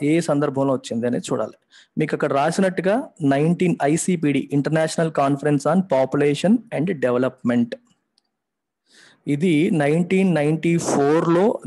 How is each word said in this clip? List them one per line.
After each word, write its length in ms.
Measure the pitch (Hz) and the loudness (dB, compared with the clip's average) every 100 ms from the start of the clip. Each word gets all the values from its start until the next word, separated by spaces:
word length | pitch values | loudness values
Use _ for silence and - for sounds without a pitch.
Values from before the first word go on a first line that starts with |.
ఏ 180 | 147 160 | 0 0
సందర్భంలో 540 | 165 143 147 135 139 | 0 0 0 0 -2
వచ్చింది 320 | 131 - 117 117 | -2 -4 -4 -4
అనేది 180 | 127 - | -4 -4
చూడాలి. 200 | 123 110 - _ - _ - | -4 -6 -10 _ -20 _ -4
మీకు 160 | 156 | -4
అక్కడ 180 | 147 147 | -2 -2
రాసినట్టుగా 760 | 139 151 165 190 180 180 226 - - | 0 0 0 0 0 -2 -2 -4 -4
నైన్టీన్ 540 | 143 139 156 175 180 - | 0 2 2 0 0 0
ఐసీపీడీ, 680 | 143 160 - 175 151 135 - | 0 0 0 -2 0 -2 -2
International 580 | 143 139 160 160 - 165 151 | -2 0 0 -2 -2 -2 0
Conference 440 | 139 139 147 147 147 | 0 0 0 0 0
on 80 | 175 | 0
Population 760 | 185 131 131 143 143 143 180 233 - 139 | 2 0 0 0 0 2 2 0 0 -4
and 160 | 175 160 123 | -4 -2 0
Development. 680 | 123 127 123 120 120 117 - _ _ _ _ _ _ _ _ _ _ _ - - _ - | 0 -2 -4 -2 0 0 -6 _ _ _ _ _ _ _ _ _ _ _ -20 -20 _ -6
ఇది 420 | 143 180 147 190 | -2 2 2 2
నైన్టీన్ 640 | 170 143 160 175 190 190 | 2 2 0 2 2 2
నైన్టీ 420 | 156 147 156 170 170 | 2 0 0 0 0
ఫోర్లో 840 | - 143 139 156 170 170 208 - | 0 0 2 2 2 2 2 0